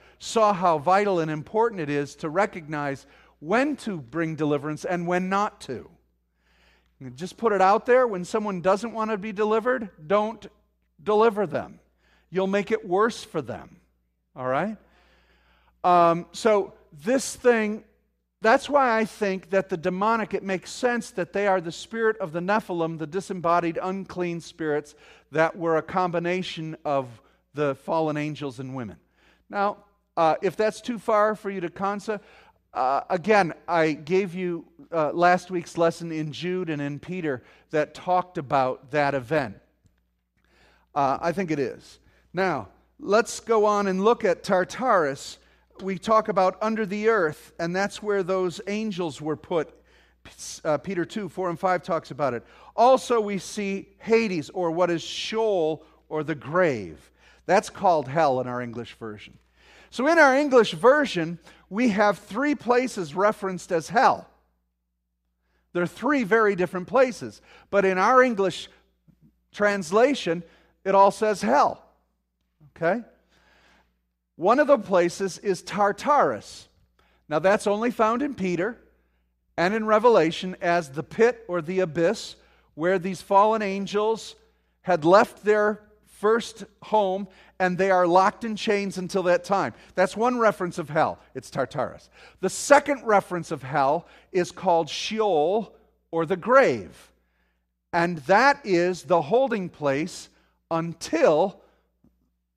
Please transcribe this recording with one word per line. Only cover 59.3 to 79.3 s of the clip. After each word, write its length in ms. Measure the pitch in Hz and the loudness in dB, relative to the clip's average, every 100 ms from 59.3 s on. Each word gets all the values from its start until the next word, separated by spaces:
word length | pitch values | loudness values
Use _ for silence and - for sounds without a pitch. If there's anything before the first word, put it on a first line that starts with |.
| - _ _ _ - - | -20 _ _ _ -20 -14
So 160 | - 277 | -2 2
in 140 | 339 | 6
our 160 | 285 262 | 8 6
English 360 | 294 247 214 | 4 4 4
version, 680 | 165 226 302 262 180 160 170 - - - | 4 6 6 4 -2 -6 -8 -16 -20 -10
we 200 | 196 254 | -2 0
have 300 | 196 208 196 | 2 2 0
three 360 | - 202 294 | -4 -4 -2
places 600 | 277 220 247 254 214 156 | -2 0 0 0 -4 -8
referenced 580 | 165 208 214 190 180 - | 0 0 0 -6 -8 -4
as 160 | 170 - | -4 -2
hell. 400 | 214 214 120 - _ _ _ _ _ _ _ _ _ _ _ _ _ _ | 2 2 2 -6 _ _ _ _ _ _ _ _ _ _ _ _ _ _
They're 140 | 175 175 | -4 -4
three 360 | - 240 294 | -4 0 0
very 300 | 196 226 214 | 2 2 2
different 320 | 190 180 185 180 | 2 -2 -4 -2
places, 540 | 233 262 - 117 - _ - - | 2 2 0 -12 -14 _ -20 -4
but 140 | 202 | 2
in 120 | 190 185 | 2 4
our 240 | 202 254 | 4 6
English 460 | 254 208 190 - - _ _ _ _ _ _ _ _ | 6 4 -2 -2 -12 _ _ _ _ _ _ _ _
translation, 920 | - 208 202 156 208 269 262 175 170 175 _ _ _ | -2 0 0 2 4 4 2 -2 -4 -6 _ _ _
it 100 | 190 | 2
all 160 | 196 196 | 6 6
says 320 | - 214 190 | 4 0 0
hell. 400 | 208 269 220 - _ _ _ _ _ _ _ _ _ - | 2 4 2 -2 _ _ _ _ _ _ _ _ _ -4
Okay? 260 | 170 226 220 _ _ _ _ _ _ _ _ _ _ _ _ - | -2 -2 -4 _ _ _ _ _ _ _ _ _ _ _ _ -2
One 220 | 175 254 | 2 4
of 100 | 294 | 4
the 100 | 269 | 4
places 600 | 175 185 175 - 196 - | 4 2 2 -2 -8 -6
is 240 | 202 180 | -4 -4
Tartarus. 1080 | - 185 202 202 254 285 165 104 - - - _ _ _ _ _ - | -4 -2 0 0 0 2 2 0 -10 -20 -20 _ _ _ _ _ -6
Now, 120 | 151 | 0
that's 260 | 180 214 214 | 2 2 0
only 240 | 208 240 | -2 -2
found 320 | - 220 240 | 0 0 0
in 120 | 294 | -4
Peter 440 | 240 185 170 202 233 _ _ _ _ _ | -4 -4 -2 -4 -6 _ _ _ _ _